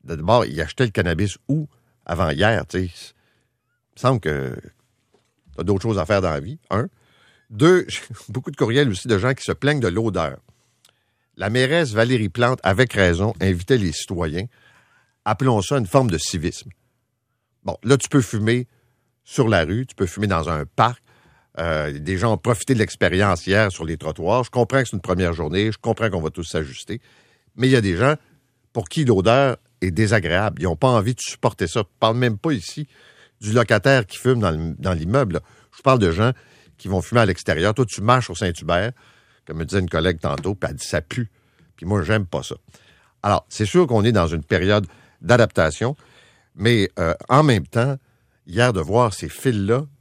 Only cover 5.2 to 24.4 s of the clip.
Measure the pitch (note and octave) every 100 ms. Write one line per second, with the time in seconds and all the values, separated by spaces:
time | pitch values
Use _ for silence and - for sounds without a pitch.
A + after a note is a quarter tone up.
5.2 | _ _ _ - E2+ G2 A2+ G2 F2 G2+
6.2 | F#2 D2 D#2 D#3 _ G2+ D3 _ _ _
7.2 | _ _ _ G#2+ D#3 F#3 - - - A2+
8.2 | - B2+ D3 C#3 A2+ B2+ C#3+ F#2 - G2+
9.2 | B2 C3 - E2 C#3 D3 G#2+ F#2 A2+ F2+
10.2 | D#2+ C2 _ _ _ _ _ _ _ _
11.2 | _ - G2 A#2+ C3 E3 D3 G#2+ A#2+ B2+
12.2 | G#2 - A#2+ C3 - G2 B2+ G#2+ F2+ E2+
13.2 | G#2 - F#2+ F2 F2+ B2+ F#2 D2 - E2
14.2 | E2 D#2+ A2+ _ _ _ _ _ _ _
15.2 | G#2 G#2+ C3 A2 F#2 C#3 G#2 C3+ B2+ D#2+
16.2 | - F2 D#2 - - - _ _ _ _
17.2 | _ _ _ _ - - A2 C3+ - D3
18.2 | A#2+ G#2+ G#2+ B2 B2 _ _ _ _ _
19.2 | _ - A2+ G2 D#2 G#2+ C3 - F#2+ -
20.2 | G#2 F2 D#2+ D#2 C#2+ - A2 B2 _ _
21.2 | _ _ _ - E2 D#2 D2+ C#2+ D2+ F#2
22.2 | A2+ A2 A2+ A#2 - A#2+ G2 - F2+ F#2
23.2 | G2+ E2+ - G2 F2 - D#2+ D#2+ D#2 D#2
24.2 | E2 A#2+